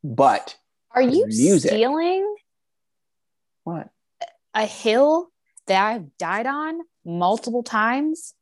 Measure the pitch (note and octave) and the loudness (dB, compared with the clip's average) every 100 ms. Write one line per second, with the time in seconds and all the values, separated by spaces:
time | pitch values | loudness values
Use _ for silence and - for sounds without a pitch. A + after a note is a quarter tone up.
0 | D3+ A#2 C#3 - - - _ _ _ B3 | -8 2 2 2 -4 -20 _ _ _ 2
1 | B3+ D4+ B4 A3 C#4+ G4 F#3+ G#3+ A#3 D4+ | 2 2 2 4 4 6 4 2 0 0
2 | E4+ F#4+ G4 G#4 _ _ _ _ _ _ | 0 0 -2 -6 _ _ _ _ _ _
3 | _ _ _ _ _ _ - E3+ - _ | _ _ _ _ _ _ -10 -10 -12 _
4 | _ _ - _ _ A3 G#3+ - A3+ A3+ | _ _ -16 _ _ -4 -4 -2 0 4
5 | C#4+ D#4+ F4+ _ _ _ - F#3+ G#3 A#3 | 4 2 -2 _ _ _ -2 0 0 -2
6 | D3 _ E3 G3 A#3+ C#4+ D#4 E4 E4 _ | -10 _ -6 -4 -4 -6 -6 -8 -12 _
7 | E3+ E3+ F3 A3 B3 A#3+ A#3+ A3+ A3 A3+ | -10 -2 0 0 -2 -6 -4 0 0 0
8 | D4+ D#4+ - _ | -2 -6 -10 _